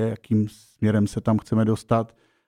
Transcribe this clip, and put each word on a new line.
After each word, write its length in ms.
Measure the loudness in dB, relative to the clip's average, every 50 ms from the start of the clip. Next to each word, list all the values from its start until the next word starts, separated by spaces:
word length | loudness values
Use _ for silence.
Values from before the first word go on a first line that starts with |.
| 0 -2
jakým 400 | -6 -8 -4 -2 0 0 0 -2
směrem 580 | -6 -14 -20 _ _ _ 0 0 2 2 0
se 140 | 0 -2 -4
tam 180 | -2 0 -2 -2
chceme 260 | -2 -2 0 0 2
dostat 500 | 0 0 -2 -2 -2 -2 -2 -2 -4 -10 _ _ _ _ _ _